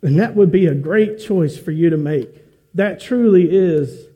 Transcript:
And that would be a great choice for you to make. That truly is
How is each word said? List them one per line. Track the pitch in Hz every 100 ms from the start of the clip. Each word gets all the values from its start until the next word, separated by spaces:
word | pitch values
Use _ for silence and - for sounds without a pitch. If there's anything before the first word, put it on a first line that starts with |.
And | 170 143
that | 226
would | 208 190
be | 185 180
a |
great | 139 147 208 214 214
choice | - 196 156 -
for | -
you | 156 170
to | 156
make. | 147 151 117 - _ _ _
That | 170 202 202
truly | - 247 233 190 175
is | 190 185 156 135 - -